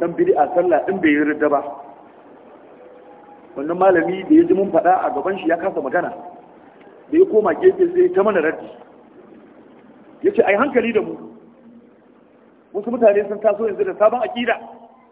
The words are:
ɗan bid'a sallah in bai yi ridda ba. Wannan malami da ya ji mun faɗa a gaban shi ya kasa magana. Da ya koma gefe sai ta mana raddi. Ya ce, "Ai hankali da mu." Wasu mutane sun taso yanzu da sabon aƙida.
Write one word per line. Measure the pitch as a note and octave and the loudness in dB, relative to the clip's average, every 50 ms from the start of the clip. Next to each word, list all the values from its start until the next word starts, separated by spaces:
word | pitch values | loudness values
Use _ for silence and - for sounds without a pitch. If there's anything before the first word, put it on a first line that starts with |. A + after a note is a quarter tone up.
ɗan | E3+ E3+ E3 | -6 -6 -2
bid'a | E3 F3 F3+ - D#3 C#3+ - - | -2 0 0 2 2 0 0 0
sallah | F3 F3+ F3+ D#3+ - - F#3 | 0 0 2 0 0 0 -2
in | G3 F#3+ | -4 0
bai | E3 D#3 | 0 0
yi | D3 D3 D#3 | 2 2 0
ridda | D3 D3 D3 D3+ D3 | -2 -2 -2 0 0
ba. | C#3+ C3+ - - - - - - - - - - - - - - - - - - - - - - - - - - - - - - - - - - - - - - - | 0 -2 -4 -6 -14 -16 -18 -20 -20 -20 -20 -20 -20 -20 -20 -20 -20 -20 -20 -20 -20 -20 -20 -20 -20 -20 -20 -20 -20 -20 -20 -20 -20 -20 -20 -20 -20 -20 -20 -18 -14
Wannan | C3+ C#3+ D#3+ F3 F3+ | -10 -8 -6 -2 2
malami | F#3 G3 F3+ E3 D#3+ F3+ F#3+ F#3+ - - | 4 4 4 4 2 0 -4 -4 2 4
da | D#3 | 6
ya | E3 E3+ | 6 6
ji | - - | 6 2
mun | G3 G3 G3 | 0 0 0
faɗa | E3 D#3+ - F3 F#3 - - | 0 2 4 4 2 2 0
a | D3 C3+ | -4 -4
gaban | C#3 C#3 F#3 G3 - | -4 -4 -4 -6 -4
shi | D#3 D#3+ | -2 -2
ya | E3 | -2
kasa | - - F#3+ - E3 | -2 -2 -4 -4 -4
magana. | C3 C3 - F3+ D#3+ C3 - - - - - - - - - - - - - - - - - - - - | -6 -4 -4 -4 -4 -4 -10 -12 -18 -20 -20 -20 -20 -20 -20 -20 -20 -20 -20 -20 -20 -20 -20 -20 -10 -2
Da | D3 E3 | 2 2
ya | F#3+ - | 4 4
koma | G#3 G#3+ G3+ - D#3+ | 4 2 2 2 0
gefe | - F#3 F#3 - - F3+ E3+ - | 4 2 2 4 4 0 0 2
sai | F3+ F3+ F3 | 2 2 2
ta | - F#3 | 2 2
mana | G3+ G#3+ G3+ F3 | 0 2 0 0
raddi. | D3+ D#3+ - - - - - - - - - - - - - - - - - - - - - - - - - - - - - - - - - - | 0 -2 -4 -6 -14 -18 -20 -20 -20 -20 -20 -20 -20 -20 -20 -20 -20 -20 -20 -20 -20 -20 -20 -20 -20 -20 -20 -20 -20 -20 -20 -20 -20 -20 -12 -4
Ya | - F#3+ | -4 -2
ce, | - - | 0 2
"Ai | - F#3+ G3+ | 2 2 2
hankali | G3+ C4+ D4 - A#3+ A3 A#3 | 0 0 0 0 0 0 0
da | G#3 G3+ | -2 -2
mu." | E3+ E3 D#3+ - - - - - - - _ _ - - - - - - _ _ _ _ _ _ _ _ _ _ _ _ _ _ _ _ | -4 -4 -10 -14 -16 -20 -20 -20 -20 -20 _ _ -20 -20 -20 -20 -20 -20 _ _ _ _ _ _ _ _ _ _ _ _ _ _ _ _
Wasu | - G3+ G#3 A#3 | -10 -8 -8 -6
mutane | A#3+ A#3 A#3 G3+ G3+ G3+ G#3 - | -2 2 4 4 4 2 -2 -4
sun | G#3 - | -6 -2
taso | - G#3+ G3+ G#3+ A3+ G#3+ | -2 -2 -2 0 -4 -4
yanzu | F#3 F3 G3+ | -2 -4 -4
da | F#3+ F3 | -4 0
sabon | - G#3 A3 A#3 B3 | 2 2 2 2 0
aƙida. | A3+ - - A#3+ B3 A3+ G3+ - - - - - - - - _ _ _ | -6 -6 -6 -6 -4 -4 -4 -4 -6 -18 -20 -20 -20 -20 -20 _ _ _